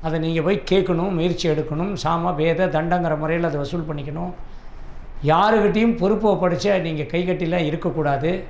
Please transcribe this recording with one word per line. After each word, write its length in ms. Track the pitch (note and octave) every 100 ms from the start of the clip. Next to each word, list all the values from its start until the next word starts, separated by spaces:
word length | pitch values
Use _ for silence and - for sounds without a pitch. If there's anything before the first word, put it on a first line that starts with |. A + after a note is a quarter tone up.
அதை 160 | D#3+ D#3+
நீங்க 240 | D#3+ E3
போய் 200 | D#3 G3+ -
கேட்கணும், 420 | F#3+ F3+ E3+ F#3+
முயற்சி 360 | F3 F3 E3+ E3+
எடுக்கணும். 480 | D3+ D#3 D3+ F#3 D#3+
சாம, 300 | D3+ E3+ E3+
வேத, 320 | D#3 D#3+ E3 E3+
தண்டங்கிற 520 | D#3 E3+ F3+ E3+ D3+
முறையில 280 | D#3 E3+ E3+
அதை 140 | D3
வசூல் 260 | C#3+ E3+ D#3
பண்ணிக்கணும். 440 | D3 C#3 D3+ F3+ F3 - - - - - - - -
யாருக்கிட்டையும் 720 | C#3+ D#3+ G#3 A3 G3+ F#3+ A#3 A3+
பொறுப்பை 380 | F#3 G#3+ G#3+
படிச்சு 460 | F3+ F3+ F3 E3+ F#3+
நீங்க 220 | E3 D#3
கைகட்டிலாம் 600 | D3 E3+ F3+ F3 E3 F3
இருக்கக்கூடாது. 800 | D3+ E3 F3 D3 D3 C3+ D#3 F#3